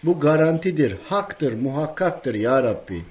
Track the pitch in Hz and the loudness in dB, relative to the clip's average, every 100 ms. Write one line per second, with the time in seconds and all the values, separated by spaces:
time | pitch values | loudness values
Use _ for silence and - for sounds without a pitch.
0 | 160 170 147 156 160 160 185 156 131 95 | 0 2 4 4 4 2 -2 2 0 0
1 | - 202 196 - 143 113 131 139 156 - | -4 -4 -4 -4 -4 -2 -4 -2 -4 -2
2 | 185 165 131 107 113 135 123 107 - 90 | -2 -2 -6 -2 2 2 2 -2 -6 -10
3 | 85 | -10